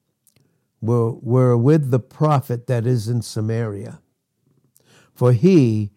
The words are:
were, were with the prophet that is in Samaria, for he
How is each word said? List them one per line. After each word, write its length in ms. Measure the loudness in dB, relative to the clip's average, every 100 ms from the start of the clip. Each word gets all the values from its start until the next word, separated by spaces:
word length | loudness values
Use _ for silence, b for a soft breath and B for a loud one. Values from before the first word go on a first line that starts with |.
| _ _ _ _ _ _ _ _
were, 320 | -2 0 -2
were 440 | -4 -2 2 2 2
with 340 | 2 2 0
the 100 | -4
prophet 640 | -4 -4 0 0 -2 -8 -4
that 200 | -4 -2
is 220 | -2 -2
in 140 | -6
Samaria, 800 | -6 -6 -6 -4 -6 -10 -14 -18 _ _ _ _ _ _ _ _ b b b
for 200 | _ 2
he 600 | 4 4 4 4 0 -4